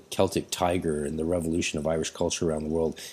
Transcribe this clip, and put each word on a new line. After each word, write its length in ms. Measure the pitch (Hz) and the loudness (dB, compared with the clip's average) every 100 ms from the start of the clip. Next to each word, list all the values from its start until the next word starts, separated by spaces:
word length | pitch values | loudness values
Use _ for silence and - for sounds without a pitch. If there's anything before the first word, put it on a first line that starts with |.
| - | -4
Celtic 400 | - 95 - 73 | 0 2 2 -2
tiger 560 | - 90 90 82 73 73 | 0 2 2 2 0 -2
and 140 | 80 | -2
the 60 | 80 | 0
revolution 520 | 87 82 82 85 80 | 0 2 0 0 0
of 80 | 73 | 0
Irish 240 | 80 80 | 0 0
culture 400 | - 87 - 87 | -2 -2 0 0
around 140 | 78 | 0
the 60 | 78 | 0
world 300 | 80 80 - - | 0 0 -2 -10